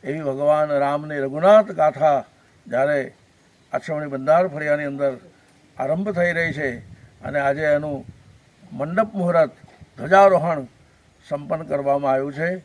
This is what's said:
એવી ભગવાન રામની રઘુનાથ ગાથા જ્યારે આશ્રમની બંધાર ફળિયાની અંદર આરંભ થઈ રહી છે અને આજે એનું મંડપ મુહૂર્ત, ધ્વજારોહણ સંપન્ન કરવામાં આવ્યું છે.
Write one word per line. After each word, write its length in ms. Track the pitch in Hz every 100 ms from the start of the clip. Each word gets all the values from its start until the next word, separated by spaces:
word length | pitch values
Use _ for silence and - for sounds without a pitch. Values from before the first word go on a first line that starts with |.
એવી 220 | - 151 147
ભગવાન 420 | 135 147 151 151 143
રામની 340 | 139 147 151 147
રઘુનાથ 460 | 135 143 180 214 208 170
ગાથા 400 | 156 143 156 139 - _ _ _ -
જ્યારે 320 | 120 139 143 120 _ _ _ _ _ _
આશ્રમની 400 | 135 - 151 147
બંધાર 300 | 135 135 160 185
ફળિયાની 380 | 147 151 147 147
અંદર 200 | 139 139 123 - _ _ _ _ -
આરંભ 340 | 135 160 202 175
થઈ 140 | 175 165
રહી 160 | 165 143
છે 100 | 143 120 - - - _
અને 140 | - 143
આજે 240 | 139 139 156
એનું 240 | 147 151 139 120 - _ _ _ _ - 113
મંડપ 320 | 147 185 214 208
મુહૂર્ત, 340 | 175 165 151 - - _ - -
ધ્વજારોહણ 640 | 139 190 196 180 165 156 127 _ _ _ _ _ -
સંપન્ન 420 | 147 147 160 160
કરવામાં 440 | 147 139 139 139
આવ્યું 200 | 135 139 139
છે. 100 | 170 185